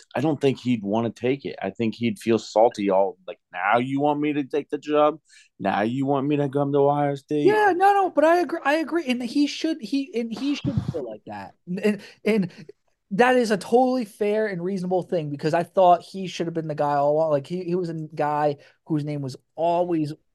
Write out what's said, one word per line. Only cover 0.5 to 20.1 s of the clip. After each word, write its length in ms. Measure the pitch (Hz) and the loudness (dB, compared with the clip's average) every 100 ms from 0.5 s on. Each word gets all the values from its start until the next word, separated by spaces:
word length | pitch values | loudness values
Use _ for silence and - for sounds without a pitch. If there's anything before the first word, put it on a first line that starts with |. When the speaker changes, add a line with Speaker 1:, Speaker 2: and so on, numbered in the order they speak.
| 123 | 0
Speaker 1:
he'd 240 | 123 117 | -2 -2
wanna 280 | 98 110 117 | -2 -2 -2
take 340 | - 123 - 85 | -2 -4 -4 -6
it. 100 | - | -8
I 80 | 95 | -8
think 240 | - 113 107 | -4 -4 -2
he'd 220 | 117 101 | -4 -2
feel 220 | 113 110 | 0 0
salty 500 | - 107 117 110 98 | 2 4 4 2 0
all, 280 | 95 98 - - | 2 2 -4 -16
like, 120 | 87 _ | -20 _
"Now 240 | 90 95 120 | -4 0 2
you 240 | 131 139 | 0 0
want 180 | 147 147 | 0 0
me 140 | 147 | -2
to 100 | 147 | -2
take 260 | 131 147 - | -4 -4 -4
the 100 | 151 | -8
job? 400 | 151 151 151 156 _ - _ - | -2 2 2 0 _ -20 _ -6
Now 220 | 95 98 | -2 0
you 260 | 110 131 135 | 0 -2 0
want 200 | 139 143 | 0 0
me 80 | 143 | 0
to 120 | 143 | 0
come 240 | 143 139 | -2 0
to 60 | 143 | 2
Ohio 340 | 139 147 143 | 4 2 0
State?" 320 | 139 - 151 151 | -4 -4 2 2
Speaker 2:
Yeah, 280 | 427 415 359 | 4 2 4
no, 180 | 392 | 4
no, 160 | 403 370 | 4 2
but 160 | 285 311 | 4 4
I 120 | 349 | 4
agree, 200 | 330 330 277 | 0 -2 0
I 100 | 320 | 0
agree. 280 | 311 339 269 | 0 -2 -2
And 160 | 247 | -4
he 240 | 247 285 285 | -2 0 0
should, 340 | - 320 320 | 0 -4 -4
he, 320 | 214 277 269 226 | -4 -4 -4 -6
and 140 | 233 | -6
he 220 | 220 277 285 | -4 -4 -2
should 200 | - 226 - | -2 -2 -2
feel 160 | 160 120 | -4 -8
like 160 | 110 - | -12 -14
that. 260 | 104 95 - - | -14 -14 -16 -10
And, 340 | 185 208 208 - - 208 | -2 0 -2 -6 -6 0
and 260 | 220 170 - - - _ _ - | 0 0 -6 -20 -20 _ _ -4
that 240 | 190 247 254 | 2 4 4
is 140 | 220 | 2
a 60 | 208 | 0
totally 480 | - 240 254 254 214 | 2 2 4 0 -4
fair 420 | - 208 214 220 | -4 -2 0 -2
and 160 | 180 | -4
reasonable 400 | 180 196 180 180 | -4 -4 -2 -2
thing 260 | - 180 151 | 0 -4 -4
because 240 | 143 156 | -4 0
I 100 | 170 | 0
thought 380 | 170 196 180 175 | 0 4 6 6
he 260 | - 190 185 | 2 -10 -8
should 200 | - 170 | -6 -4
have 60 | |
been 140 | 165 160 | -4 -4
the 80 | 147 | -2
guy 200 | 147 143 | 0 2
all 180 | 147 | 2
along. 180 | 151 160 | 2 2
Like, 160 | 143 139 | 0 -2
he, 160 | 180 | -6
he 120 | 175 180 | -2 -2
was 140 | 170 | -2
a 40 | |
guy 640 | 160 156 156 147 147 151 143 - _ - | -6 -8 -4 -2 2 0 -2 -10 _ -4
whose 180 | 156 147 | -2 -2
name 160 | 147 | -6
was 140 | 135 139 _ - | -6 -10 _ -4
always 580 | 170 170 175 165 147 | 0 0 0 -2 -2